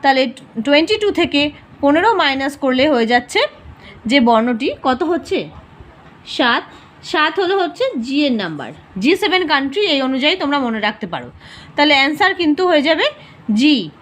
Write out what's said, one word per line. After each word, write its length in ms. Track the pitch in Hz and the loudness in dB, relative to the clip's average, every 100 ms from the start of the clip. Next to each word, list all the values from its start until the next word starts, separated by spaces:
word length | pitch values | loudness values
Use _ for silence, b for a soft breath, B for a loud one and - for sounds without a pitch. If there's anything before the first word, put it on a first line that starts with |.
তাহলে 200 | 277 269 262 254 - - 220 | 2 2 0 -4 -14 -8 2
টোয়েন্টি 300 | 285 320 427 | 2 2 0
টু 80 | 415 | 0
থেকে 300 | 349 330 285 294 294 B - | 0 0 0 -2 -4 B -2
পনেরো 280 | 285 294 403 427 | 2 4 2 2
মাইনাস 320 | 302 269 269 277 | 2 0 -4 -4
করলে 200 | 269 254 285 | -2 2 2
হয়ে 140 | 269 226 | 2 2
যাচ্ছে 260 | 240 247 392 587 - - - B B - | 0 0 -2 -2 -4 -20 -20 B B 0
যে 120 | 277 233 | 2 4
বর্ণটি 400 | 226 233 233 277 571 - | 4 2 -2 -4 -4 -2
কত 120 | 254 | -2
হচ্ছে? 360 | 320 339 - 370 156 - - - - - - - - - | -2 -2 -2 -6 -6 -14 -20 -20 -20 -20 -20 -20 -16 -2
সাত। 280 | 254 254 - B B - - | 0 0 -4 B B -20 -8
সাত 220 | 339 311 330 | -2 -2 0
হলো 160 | 359 392 | -2 0
হচ্ছে 220 | 349 - 523 381 233 | -2 -2 -4 -4 -4
জি 120 | 277 294 | -2 0
এর 80 | 233 | -2
নাম্বার, 300 | 185 151 117 147 - - | -4 -8 -12 -14 -16 -4
জি 100 | 214 370 | 0 0
সেভেন 220 | 415 359 339 | 0 0 0
কান্ট্রি, 320 | 294 277 277 415 | -2 -2 -4 -2
এই 80 | 285 | 0
অনুযায়ী 340 | 262 262 285 370 | -2 -2 -2 -2
তোমরা 160 | 311 285 247 | -2 -2 -2
মনে 140 | 220 208 | -4 -4
রাখতে 200 | 220 190 | -6 -10
পারো। 160 | 165 123 - B B B | -10 -12 -20 B B B
তাহলে 200 | - 294 285 | 0 2 4
অ্যান্সার 380 | 269 302 392 381 | 2 2 0 0
কিন্তু 200 | 339 302 370 | 0 0 2
হয়ে 160 | 320 285 | 2 2
যাবে 160 | 330 508 605 B B - 214 | 0 0 -4 B B -4 2
জি। 160 | 285 277 165 - | 4 2 -2 -12